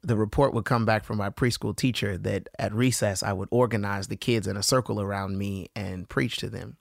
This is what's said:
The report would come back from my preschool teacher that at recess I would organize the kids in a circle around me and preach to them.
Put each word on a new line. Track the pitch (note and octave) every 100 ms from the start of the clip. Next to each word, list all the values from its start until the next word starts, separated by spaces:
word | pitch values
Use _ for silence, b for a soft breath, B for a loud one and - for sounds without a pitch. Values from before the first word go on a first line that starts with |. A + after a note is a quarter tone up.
The | - A2
report | G#2+ - C#3
would | A#2 G#2+
come | A#2+ A2
back | A2
from | - G#2+
my | G2+
preschool | - B2+ - A2+ G#2
teacher | C3 A#2+ G2+ F#2
that | G2+ G2+ - -
at | G#2
recess | G#2 B2+ A2+ G#2+ F#2+
I | -
would | F#2+ G2
organize | A#2 B2 A2 G2+ G2+ G2
the | A2
kids | - A#2 G2
in | G2
a |
circle | G2+ C3 - G#2+
around | G2 G2+ G2 G2
me | G2+ G2 - -
and | G2 F#2 F2+
preach | - B2+ -
to | G2+
them. | G#2+ G#2+ -